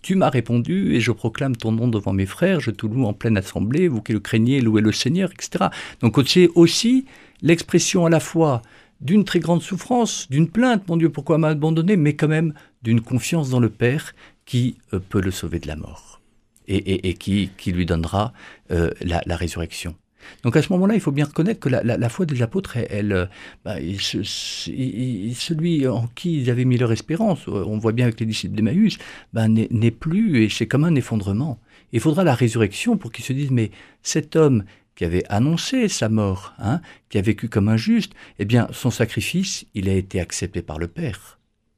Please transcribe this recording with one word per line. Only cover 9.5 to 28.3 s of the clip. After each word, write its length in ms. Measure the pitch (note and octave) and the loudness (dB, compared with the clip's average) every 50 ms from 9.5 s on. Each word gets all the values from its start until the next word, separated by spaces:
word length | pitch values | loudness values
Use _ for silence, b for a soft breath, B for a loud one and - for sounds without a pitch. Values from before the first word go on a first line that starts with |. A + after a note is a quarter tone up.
| F3 E3 | 0 0
souffrance, 640 | - - F#3+ E3+ - - B3+ B3 A#3 - - - - - | 0 -2 -6 -6 -4 0 0 2 0 0 -2 -6 -6 -2
d'une 180 | C3 C#3+ E3 | 0 2 2
plainte, « 400 | D#3+ - A3 B3 C4 A#3+ G3+ G3 | 2 2 2 2 4 2 0 0
Mon 100 | - E3 | -2 0
Dieu, 120 | E3+ E3 D#3 | 2 2 0
pourquoi 280 | D3+ D3+ C3 - E3 | 0 -2 -2 0 2
m'a 120 | D#3 D#3+ D#3 | 2 2 2
abandonné ? », 460 | D#3 D3 D3 D#3+ D#3+ D#3+ E3 F#3 G#3+ | 2 0 0 0 2 2 2 4 4
mais 180 | F3+ D3 D3 D3 | 4 4 2 2
quand 120 | D3 - | 2 0
même 260 | D#3 D#3 D#3+ E3+ D#3+ D3 b b b b _ | 0 2 2 0 0 -2 b b b b _
d'une 200 | - A2+ A#2 A#2+ | 0 2 2 2
confiance 480 | A#2 - B2+ A#2+ - - E3+ E3 D3 C3 | 2 0 -2 -2 -2 -2 -2 -2 0 2
dans 100 | B2+ B2 | 2 2
le 100 | A#2+ A2 | 2 2
Père 440 | G#2 - A#2+ B2 C3 D#3 - - b b b b b _ _ | 2 0 0 0 0 -2 -4 -10 b b b b b _ _
qui, 320 | - - A#2+ B2 B2 - - _ _ - | -4 0 0 0 0 -2 -6 _ _ -6
euh, 60 | F#2 | -6
peut 220 | F#2 - - G#2 | -4 -2 -2 0
le 100 | F#2+ G2 | 0 0
sauver 280 | F2 - - D#2+ D#2 E2 | -2 -4 -6 -6 -6 -6
de 80 | - | -6
la 80 | D2 D2+ | -8 -8
mort 460 | D2+ E2 - - - - - - - _ _ _ _ _ _ _ _ _ | -8 -10 -12 -16 -18 -20 -20 -20 -20 _ _ _ _ _ _ _ _ _
et, 100 | - F#2+ | -4 -2
et, 320 | F#2+ G2 F#2+ F#2+ E2+ - F#2 | -2 0 -2 -2 -2 -2 -4
et 40 | E2+ | -4
qui, 360 | - - - G2 G#2 F#2+ - - | -4 -2 0 0 0 0 -2 -6
qui 140 | - - G2+ | -6 -6 -2
lui 140 | F2 F2+ F2 | -2 0 0
donnera, 480 | D#2+ E2+ D#2+ E2 D#2+ - G2 G#2+ A#2+ B B B B B B B - | 0 0 0 -2 0 0 -2 -2 -2 B B B B B B B -2
euh, 200 | F2 E2+ E2 D#2+ - - | 0 0 0 0 -2 -4
la, 200 | - - F2 E2 - | -4 -2 -2 -2 -2
la 100 | E2+ E2+ | -4 -4
résurrection. 600 | D#2+ F2+ E2 - E2+ E2 E2 - - - E2+ E2 - _ _ B B B B B B - | -4 -4 -6 -6 -6 -8 -8 -10 -10 -12 -12 -12 -14 _ _ B B B B B B -2
Donc 120 | A#2+ A2+ | 0 2
à 60 | D#3+ | 2
ce 100 | D3 - G3 | 2 2 2
moment-là, 220 | F3+ F#3+ G3 A3+ | 2 2 2 2
il 60 | G#3 | 0
faut 100 | - D#3 | 0 0
bien 140 | C#3+ C#3+ D3 | 0 0 -2
reconnaître 340 | C#3+ - - D#3+ G#3 A3+ - | 0 0 0 0 0 -2 -2
que 100 | - - | -2 -2
la, 140 | C3 A2+ - | 0 0 0
la, 140 | A#2 A2+ | 0 0
la 120 | F2 A#2 A#2 | 0 -2 -2
foi 160 | - - F#3 | -2 -2 -2
des 160 | D3+ C#3+ A#2+ | -2 0 -2
apôtres, 360 | A#2+ A2+ - F#3+ - - - | -2 -2 -2 -4 -6 -6 -6
elle, 100 | B2 A2 - | -6 -6 -4
elle, 220 | - G#2 G#2 G2+ | -4 -4 -2 0
euh, 140 | G2 F2+ F2+ F#2+ B B B B B _ - | 0 0 0 -2 B B B B B _ -12
bah, 160 | F2+ G#2 D2+ | -10 -8 -6
il 200 | C#2 E2 G2+ F#2+ | -6 -6 -6 -6
se, 240 | - - - G2+ - | -6 -4 -4 -6 -6
se, 460 | - - - - - - - - - | -6 -8 -8 -8 -8 -10 -10 -10 -8
il, 560 | - - C3 B2+ - G#2+ B2+ B2+ A#2+ F#2 F#2+ | -6 -4 -4 -4 -4 -4 -4 -4 -4 -4 -6
il, 80 | A#2 B2 | -6 -6
celui 520 | - - - E3+ D#3 E3 F3 E3 D3+ C3+ | -6 -6 -4 -4 -2 0 0 2 2 2
en 200 | B2+ G2+ F#2+ A#2 | 0 0 0 -2
qui 340 | A#2+ - - - F3 E3 D3 | -4 -6 -6 -4 -2 -2 0
ils 80 | B2 B2 | 0 0
avaient 160 | A#2+ B2 B2+ | 2 2 2
mis 120 | C3 B2 | 2 2
leur 140 | A#2 B2+ A2+ | 2 2 2
espérance, 560 | A2+ A2 - - D3+ F#3 - G#3 E3+ - - | 0 0 -2 -4 -2 0 0 0 0 -2 -4
euh, 160 | - G2 G2+ E2+ | -6 -4 -4 -4
on 120 | F#2 G#2+ | -4 -4
voit 140 | G#2+ A2 A2+ | -2 0 0
bien 140 | A2 B2 B2 | 2 2 2
avec 140 | A#2+ A2+ - | 0 0 -2
les 60 | A#2 | -4
disciples 300 | A2+ | -4